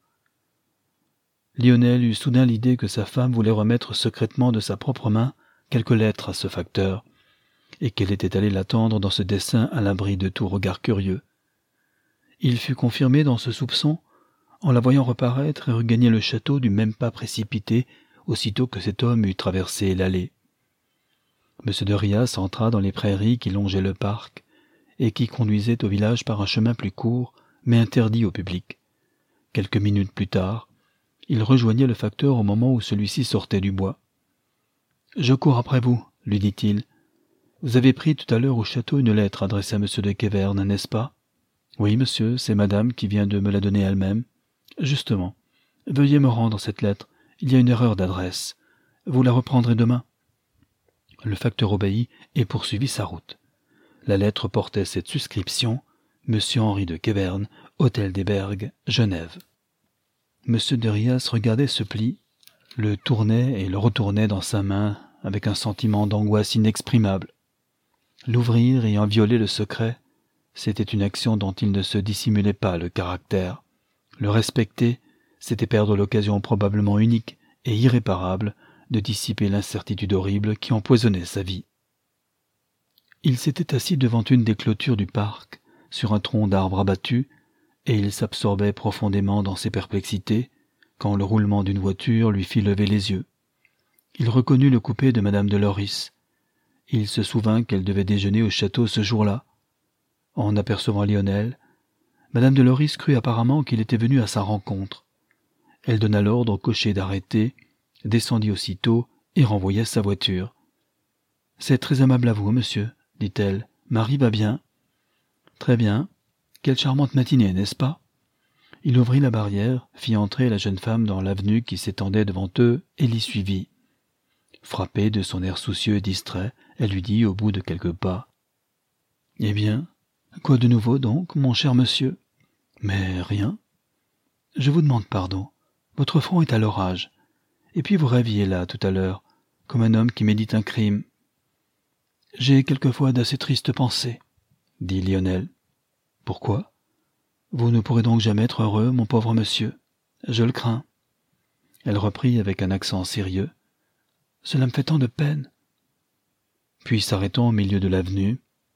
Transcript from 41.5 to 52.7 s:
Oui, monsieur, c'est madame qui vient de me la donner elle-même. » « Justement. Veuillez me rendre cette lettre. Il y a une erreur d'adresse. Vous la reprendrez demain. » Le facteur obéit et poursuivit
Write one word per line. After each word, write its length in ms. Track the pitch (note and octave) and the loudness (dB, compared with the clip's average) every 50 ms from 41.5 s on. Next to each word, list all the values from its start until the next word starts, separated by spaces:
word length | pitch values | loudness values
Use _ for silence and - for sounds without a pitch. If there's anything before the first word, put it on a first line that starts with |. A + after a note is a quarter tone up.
| _ _ _ _ _ - | _ _ _ _ _ -2
Oui, 180 | G#2 G#2 G#2+ B2 | 0 2 2 2
monsieur, 400 | C3 - - - A2 A2 A#2+ B2+ | 2 0 0 -2 -2 -2 -2 -2
c'est 180 | - - A2 | -2 0 0
madame 380 | G2+ G2+ G2+ G2+ G2+ G#2+ B2 A#2+ | 2 2 2 2 2 0 0 -2
qui 140 | - - G2 | -2 -4 -2
vient 200 | G2+ G#2 G2+ G2+ | 0 0 0 0
de 120 | G#2 G2+ | 0 0
me 120 | G2 G2+ | 0 0
la 80 | G2+ G2+ | 0 0
donner 220 | G2 G2+ G2 G#2 | 0 2 2 2
elle-même. » « 420 | G2 F#2+ G2 G2 F#2+ F#2+ G2+ A2+ A#2+ _ _ _ _ _ _ _ _ - - - | 2 2 2 0 0 0 0 -2 -4 _ _ _ _ _ _ _ _ -16 -8 -4
Justement. 560 | F#3+ C3 D3 C#3 - - A#2+ G2 F2+ F#2 - _ _ _ _ _ _ _ _ _ - | -2 -2 -2 -2 -2 -2 -2 -2 -2 -4 -8 _ _ _ _ _ _ _ _ _ -10
Veuillez 340 | - C#3 C3+ C#3+ C#3 C#3+ D3 | -4 0 2 4 4 4 4
me 80 | C#3 C3 | 4 4
rendre 320 | A#2 A2+ A2+ A2+ G#2+ G2+ | 4 2 0 0 0 -2
cette 220 | - - - - | -4 -6 -6 -2
lettre. 260 | - G2+ G2 - - _ _ _ _ _ _ - - | -2 -2 -2 -2 -6 _ _ _ _ _ _ -6 0
Il 80 | C3 | 2
y 40 | C3 | 4
a 40 | C3 | 6
une 100 | B2 B2 | 6 6
erreur 260 | B2 A2+ B2+ A#2 G#2+ | 4 4 2 2 2
d'adresse. 600 | F#2+ F#2+ F#2 F#2 F2+ F#2 F2+ F2 - - - - _ _ _ _ _ _ _ _ _ - | 0 -2 -2 -2 -4 -6 -6 -6 -8 -10 -12 -14 _ _ _ _ _ _ _ _ _ -8
Vous 160 | - C#3 B2+ | -2 0 2
la 100 | B2+ B2+ | 4 4
reprendrez 440 | A#2+ B2+ B2 - - B2+ A#2+ A#2+ A#2 | 4 2 2 2 2 2 2 4 2
demain. » 280 | A2 A#2 A2+ B2 B2 - _ _ _ _ _ _ _ _ _ _ _ _ _ _ _ _ _ _ _ _ _ _ _ - | 4 4 2 2 0 -2 _ _ _ _ _ _ _ _ _ _ _ _ _ _ _ _ _ _ _ _ _ _ _ -6
Le 120 | A2 G2+ | -6 -4
facteur 360 | - - A#2+ - - A#2+ G2 | -4 -4 -4 -2 0 0 0
obéit 380 | G#2 F#2+ G2+ G2 G2 A2 B2 - _ - - _ - | 0 0 0 0 0 0 -2 -4 _ -18 -18 _ -2
et 120 | - A#2 | -2 -2
poursuivit 420 | - - G#2 - - | -2 -2 -6 -6 -4